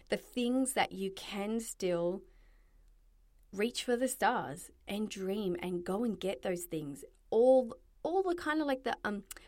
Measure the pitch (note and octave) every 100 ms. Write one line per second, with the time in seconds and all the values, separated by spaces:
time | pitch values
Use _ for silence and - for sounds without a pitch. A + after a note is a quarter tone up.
0 | - G#3 - B3 A#3+ B3+ C4 - - F#3+
1 | G3 F#3+ - G#3 G3+ A3+ A3 - F#3 E3+
2 | F3 F#3+ - - - - _ - - -
3 | _ _ _ _ - F#3+ A#3 - - A#3+
4 | B3+ - G#3+ A#3+ C3 D3+ - - - G3+
5 | G#3+ G3 F#3+ G#3 G3 F3 F3 F3+ F3 F#3+
6 | A#3+ F#3 F#3 - G3 F3 - D#3+ C#3+ C#3+
7 | - _ - A3 B3+ C4 A#3 - _ -
8 | D#4 F#4 F#4+ F4 D#4 D4+ C#4+ C4 A#3+ -
9 | G#3 G3+ - -